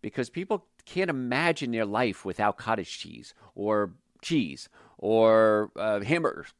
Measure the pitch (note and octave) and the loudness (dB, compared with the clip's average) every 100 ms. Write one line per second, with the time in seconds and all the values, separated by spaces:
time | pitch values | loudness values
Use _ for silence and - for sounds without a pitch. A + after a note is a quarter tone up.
0 | G#2+ A#2+ B2 - F#3+ G#3 _ _ - F3+ | -8 -6 -8 -6 -6 -6 _ _ -10 -4
1 | F#3 C#3 B2 B2 E3+ D#3+ C3 A2+ G#2+ G#2 | -2 -2 -2 0 0 0 -2 -2 -2 0
2 | B2 F#2+ F#2+ F2+ G#2 - - A2 E2+ - | -2 -2 -8 0 0 0 -2 -2 -4 -10
3 | - - - - - - G2+ G#2+ G2+ - | -14 -16 -20 -20 -20 -8 -2 0 0 -6
4 | _ _ - E3 F#2 C2+ - _ - _ | _ _ -2 0 0 -6 -18 _ -20 _
5 | G2 A2+ A2+ A2 A2 G#2+ G#2+ - G#2+ G#2 | 2 4 6 8 6 4 0 -4 -2 -2
6 | G2+ E3 D#3+ - - _ | 0 0 0 -4 -14 _